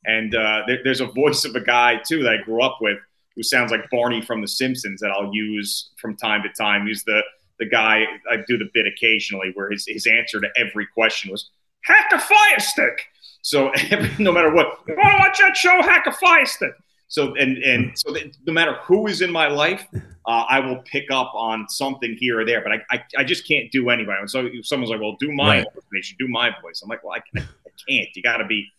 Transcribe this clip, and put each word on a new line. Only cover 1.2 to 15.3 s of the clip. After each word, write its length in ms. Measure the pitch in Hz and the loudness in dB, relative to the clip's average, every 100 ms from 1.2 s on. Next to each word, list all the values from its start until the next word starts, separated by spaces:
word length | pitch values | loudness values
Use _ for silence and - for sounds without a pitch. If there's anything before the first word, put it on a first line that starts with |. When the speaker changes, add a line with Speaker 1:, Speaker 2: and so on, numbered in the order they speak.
| 147 147 135 | 2 2 -2
Speaker 1:
of 100 | 120 | -4
a 40 | |
guy 380 | 110 120 120 117 - | 2 4 4 2 -2
too 140 | 160 | 0
that 80 | 123 | 2
I 60 | 110 | 0
grew 180 | 98 113 | 0 0
up 160 | 127 - | 0 2
with 200 | 107 101 - _ _ - | -2 -2 -8 _ _ -8
who 60 | |
sounds 300 | 113 127 120 | 0 0 2
like 180 | 113 - | -2 -2
Barney 320 | 120 120 117 | -2 0 -2
from 200 | 110 113 | -4 -6
The 60 | 101 | -4
Simpsons 540 | - 131 127 104 95 | -4 -4 -4 -8 -6
that 80 | 104 | -4
I'll 240 | 98 101 | -4 -4
use 560 | 104 107 107 104 - - - | -4 -4 -6 -6 -8 -10 -12
from 160 | 113 101 | -12 -6
time 280 | 113 104 | -2 -2
to 60 | 101 | -4
time. 360 | - 104 104 104 | -4 0 0 -2
He's 180 | 104 - | -6 0
the, 160 | 107 - _ _ _ | 0 -2 _ _ _
the 80 | 110 | -2
guy, 400 | 117 110 107 110 - 117 | 2 4 2 0 -6 -6
I 60 | 113 104 | -6 -2
do 80 | 120 | -4
the 100 | 104 | 0
bit 140 | 117 101 | 0 0
occasionally 640 | - 117 110 - 98 95 95 | 0 0 0 -2 -6 -8 -6
where 160 | 98 | -8
his, 140 | 104 - | -6 -8
his 180 | 107 110 | -4 0
answer 340 | 113 117 107 | 0 0 -4
to 80 | 101 123 | -2 -2
every 300 | 110 107 98 | -2 -4 -6
question 360 | - 110 - 95 | 0 0 0 -8
was, 180 | 98 - _ _ _ | -12 -14 _ _ _
"Hack 280 | - 403 427 | 4 4 6
a 60 | 330 | 0
fire 400 | - 415 415 269 | 4 6 6 4
stick." 480 | - - 123 - - _ - _ | 0 0 -2 -2 -14 _ -20 _
So 280 | - 143 135 | -2 0 2
<laughs> 220 | 139 - | 0 0
every, 320 | 208 - - | 0 -2 0
no 80 | 202 | 2
matter 220 | 175 160 | 4 4
what, 260 | 160 - - - | 4 2 -2 -10
"You 80 | - | 2
wanna 220 | 403 403 | 4 6
watch 200 | 381 | 4